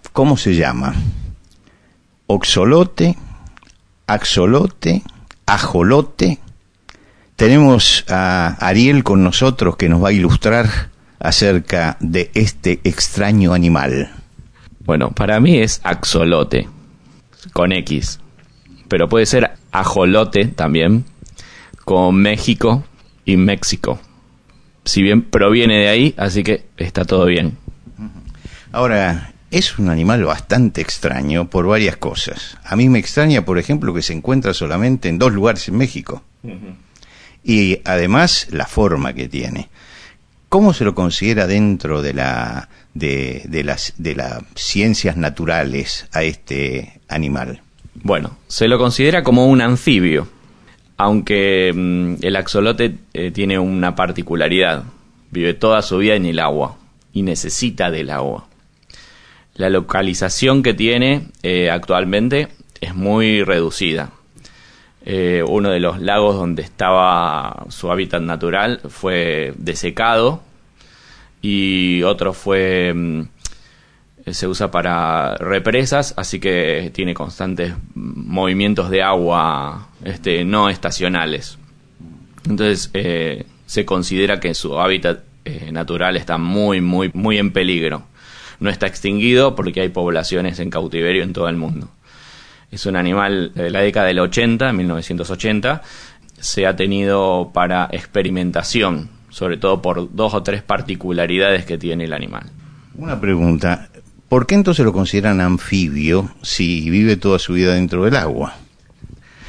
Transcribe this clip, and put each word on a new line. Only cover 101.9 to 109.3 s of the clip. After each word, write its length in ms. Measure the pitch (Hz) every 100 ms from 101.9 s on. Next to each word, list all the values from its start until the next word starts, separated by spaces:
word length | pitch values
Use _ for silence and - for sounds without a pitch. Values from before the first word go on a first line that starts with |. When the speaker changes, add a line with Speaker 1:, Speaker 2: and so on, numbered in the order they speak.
| 82
Speaker 2:
el 80 | 82
animal. 380 | 76 50 53 - - - - - -
Speaker 1:
Una 240 | 82 -
pregunta, 680 | 98 90 85 80 90 90 - - - - _
¿por 200 | 170 -
qué 80 | 202
entonces 280 | 185 160
lo 80 | 113
consideran 480 | 92 92 101 104 95
anfibio 920 | 90 90 - 98 82 71 80 90 98 -
si 480 | - - 87 85 80
vive 260 | 95 110 95
toda 220 | 98 92
su 140 | -
vida 220 | 90 92
dentro 280 | 90 87 90 104
del 100 | 135
agua? 400 | 78 62 - - - _ - _ - - -